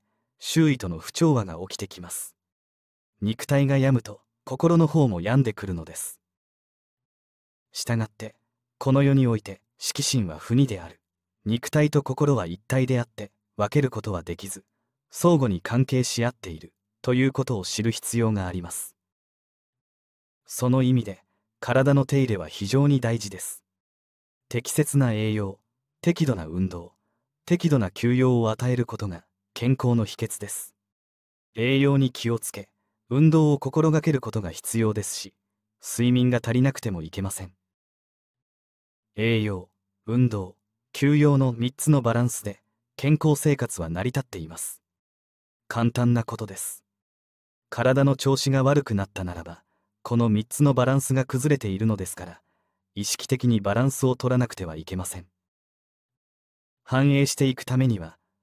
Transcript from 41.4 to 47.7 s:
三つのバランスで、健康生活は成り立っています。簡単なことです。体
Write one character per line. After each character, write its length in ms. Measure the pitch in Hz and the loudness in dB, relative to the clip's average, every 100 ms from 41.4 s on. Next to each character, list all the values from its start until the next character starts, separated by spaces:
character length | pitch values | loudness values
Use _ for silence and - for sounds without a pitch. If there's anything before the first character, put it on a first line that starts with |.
| 131 | 2
三 200 | 117 123 | 0 -4
つ 180 | - - | -2 2
の 120 | 143 | 4
バ 100 | 117 | 4
ラ 100 | 117 | 0
ン 80 | 123 | 0
ス 140 | - | -2
で、 180 | 104 98 _ _ _ - | -10 -14 _ _ _ -6
健 220 | 135 151 | 0 2
康 140 | 156 | 4
生 220 | 143 156 139 | 2 2 0
活 240 | 120 - | -2 -6
は 80 | 82 | -6
成 160 | 85 | -4
り 40 | 117 | -4
立 120 | 139 | -4
っ 20 | |
て 160 | - 92 | -8 -12
い 80 | 80 | -12
ま 120 | 85 | -12
す。 220 | - - _ _ _ _ _ _ _ _ _ | -14 -14 _ _ _ _ _ _ _ _ _
簡 240 | 117 117 | 0 0
単 240 | 123 120 | 2 2
な 80 | 120 | 2
こ 140 | 113 113 | 0 -8
と 100 | 104 | -10
で 100 | 95 | -10
す。 280 | - - _ _ _ _ _ _ _ _ | -12 -14 _ _ _ _ _ _ _ _
体 360 | _ | _